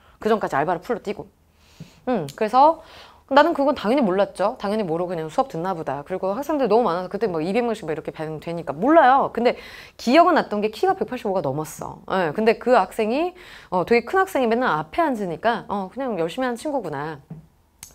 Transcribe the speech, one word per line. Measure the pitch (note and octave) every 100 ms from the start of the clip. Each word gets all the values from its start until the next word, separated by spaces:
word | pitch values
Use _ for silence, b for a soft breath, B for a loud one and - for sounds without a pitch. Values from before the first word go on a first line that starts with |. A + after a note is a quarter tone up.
| b b
그 | G#3+
전까지 | A3 F#3 C3+
알바를 | D#3 E3+
풀로 | - G#3+
뛰고. | F#3+ G#3 - _ _ B B B B B -
음, | A#3+ C#3+ -
그래서 | G#3+ B3 D4 D#4+ B B B B B
나는 | C#4 D#4
그건 | D#4+ C#4 C#4
당연히 | G3 C#4
몰랐죠. | A3 F#3 F#3+ - F#3+ B3+
당연히 | G3+ G#3+
모르고 | F#3+ E3 F3
그냥 | F3 D#3+
수업 | D#3 C4+
듣나 | E3 F3+
보다. | F3 D3+ C#3 C#3+
그리고 | F#3 F#3+
학생들 | G3+ D4 D4+ F#3+
너무 | G#3+
많아서 | A3 E3+ F3+
그때 | G3 A3
막 | E3 D#3+
이백 | G#3 A#3+
명씩 | G#3+ D#3+
막 |
이렇게 | D3+ -
반영되니까 | - D#3 D#3 E3+ E3+ D3
몰라요. | C#3 A#3 E4 B3+ C4+ B3
근데 | - A#3+ - B B B -
기억은 | - C#4+ F4 C4+
났던 | - G#3
게 | G#3+
키가 | - F#4
백팔십오가 | F#4+ - B3+ A3 F#3+
넘었어. | D3 C#3+ D#3 - - - -
예, | F#3+ E3+ C#3+
근데 | A3 A3
그 | -
학생이, | B3 F#3 - G#3+ B3+ F4 F4 B B B
어, | F3+ E3+
되게 | A#3 A#3
큰 | F#4+
학생이 | F#4+ D4+ A#3+
맨날 | A3+ B3
앞에 | D#3 C4 -
앉으니까, | D#4+ A#3+ F#3+ D#3+ A3 A3 D#3
어, | G3+ F#3
그냥 | - C4 G3+
열심히 | E3 E3+ B3+
하는 | A#3
친구구나. | D#4 C#4 F#3 C#3+ D3+ D3 - D#3 - _ _ _ -